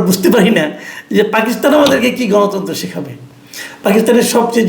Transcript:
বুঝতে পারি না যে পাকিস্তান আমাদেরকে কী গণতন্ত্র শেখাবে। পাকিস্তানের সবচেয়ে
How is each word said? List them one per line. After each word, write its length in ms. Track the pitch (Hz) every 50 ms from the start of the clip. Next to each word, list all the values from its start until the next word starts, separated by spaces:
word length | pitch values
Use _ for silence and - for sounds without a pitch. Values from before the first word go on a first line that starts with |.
| 180
বুঝতে 220 | 180 - - - - -
পারি 160 | 233 185 233 220 170
না 60 | 156 151 - - - - - - - - -
যে 60 | 196 208 208 226
পাকিস্তান 360 | 220 214 233 226 - - 285 302 302
আমাদেরকে 300 | 285 269 269 247 226 247 247 247
কী 60 | 254 196 196
গণতন্ত্র 380 | 208 202 196 190 190 - 170 151 -
শেখাবে। 320 | 180 - - 165 147 131 123 - - - - - - - - - - - - - -
পাকিস্তানের 420 | - 196 226 220 262 233 233 202 - -
সবচেয়ে 320 | 240 220 - - 240 202